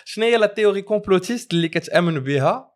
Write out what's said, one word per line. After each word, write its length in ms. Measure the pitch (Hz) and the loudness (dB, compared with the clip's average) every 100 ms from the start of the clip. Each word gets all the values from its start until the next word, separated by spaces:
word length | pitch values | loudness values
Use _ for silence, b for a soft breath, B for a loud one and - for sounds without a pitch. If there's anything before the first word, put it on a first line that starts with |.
| B | B
شنو 200 | 208 226 | -2 2
هي 120 | 233 | 2
لا 80 | 208 | 2
تيوري 360 | 208 208 196 | 2 0 0
complotiste 720 | 196 208 208 185 185 240 - | -2 -4 0 0 0 -6 -2
اللي 140 | 170 165 | -2 0
كتامن 520 | 165 - 165 175 151 | -2 0 0 2 -2
بها 520 | 131 143 147 247 - | -2 0 0 -2 -8